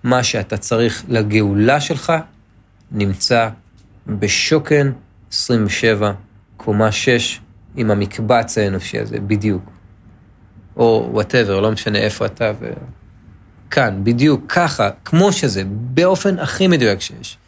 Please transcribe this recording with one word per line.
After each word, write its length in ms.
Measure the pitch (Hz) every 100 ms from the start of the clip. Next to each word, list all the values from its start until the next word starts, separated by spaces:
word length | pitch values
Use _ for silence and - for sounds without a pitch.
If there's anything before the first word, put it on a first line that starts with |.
מה 180 | 120 127
שאתה 340 | 117 113 98 104
צריך 480 | - 117 117 - -
לגאולה 720 | 113 107 110 101 101 113 143
שלך 320 | 143 143 - 160 - _ _ _ _ _ _
נמצא 560 | 107 101 95 - 117 110 110 _ - _ - -
בשוקן 840 | 104 101 - - 156 151 147 139 123 - _ -
עשרים 340 | - - 120 101
ושבע, 460 | - 113 104 104 98 - - _ -
קומה 360 | - 104 110
שש, 480 | 101 - 120 - - - - - 135
עם 140 | 110
המקבץ 680 | 101 98 - 110 120 - 113
האנושי 400 | 101 95 - 113
הזה, 220 | 107 110
בדיוק. 500 | 98 104 107 92 - - - - - - - _ - - - -
או 440 | 117 110 117 110
whatever, 300 | 101 127 104
לא 220 | 98 110
משנה 260 | 104 107 104
איפה 280 | 107 - 104
אתה 260 | - 113 110
ו-, 100 | 117 120 127 - - - - - - - -
כאן, 300 | - 120 98
בדיוק 380 | 104 120 151 139 -
ככה, 420 | 175 165 143 101 -
כמו 280 | - 160 202
שזה, 300 | 190 139 98 98
באופן 720 | 104 123 127 180 185 202 180
הכי 300 | 143 - 190
מדויק 320 | 165 113 98
שיש. 380 | - - - -